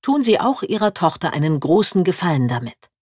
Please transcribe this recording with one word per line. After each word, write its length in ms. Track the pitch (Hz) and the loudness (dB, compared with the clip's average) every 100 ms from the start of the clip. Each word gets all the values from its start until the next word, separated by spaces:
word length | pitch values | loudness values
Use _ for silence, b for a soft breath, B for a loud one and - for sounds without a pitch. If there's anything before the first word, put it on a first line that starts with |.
tun 220 | - 285 | 0 0
Sie 160 | 233 214 | 2 2
auch 240 | 240 269 | 2 -2
Ihrer 320 | - 214 214 - | -4 -2 -2 0
Tochter 380 | 165 - 165 | -2 0 -6
einen 260 | 151 151 151 | -2 0 0
großen 440 | 151 180 214 196 | 2 2 2 0
Gefallen 440 | 180 180 180 147 123 | 0 0 0 0 0
damit. 420 | 120 120 - _ _ | -2 -6 -14 _ _